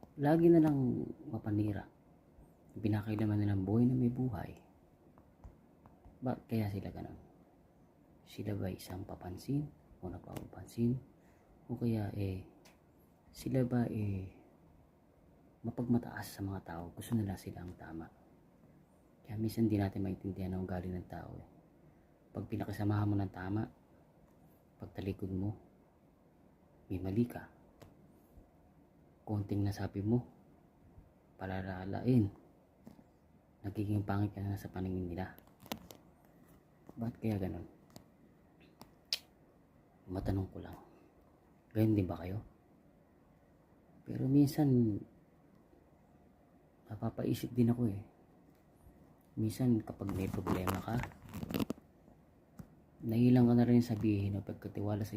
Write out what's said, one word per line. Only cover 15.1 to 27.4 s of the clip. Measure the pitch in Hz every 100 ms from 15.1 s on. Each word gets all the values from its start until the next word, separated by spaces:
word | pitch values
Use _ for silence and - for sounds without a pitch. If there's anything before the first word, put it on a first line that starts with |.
| _ - - - -
mapagmataas | 117 123 123 117 - - 101 -
sa | 98
mga | 95
tao? | - 82 87
Gusto | - - 113
nila | 98
sila | 92 - 92 90
ang |
tama. | 87 82 80 82 - - - - - - - - _ - _ -
Kaya | 107
minsan | 110 113 110
di |
natin | 104 98 98 98
maintindihan | 92 101 92 92
ang | 92
ugali | 92 92 92
ng | 90 -
tao, | 87 -
eh. | 87 - - - - - - - - -
Pag | 95 101
pinakisamahan | 104 98 98 104 104 104
mo | 101
ng | 95
tama, | 90 92 104 120 - _ - - - - - - - _ -
pagtalikod | 98 - 95 95 95
mo, | 95 101 - - - - _ _ _ _ _ - _ _ - -
may | 92
mali | 92 101 120
ka. | -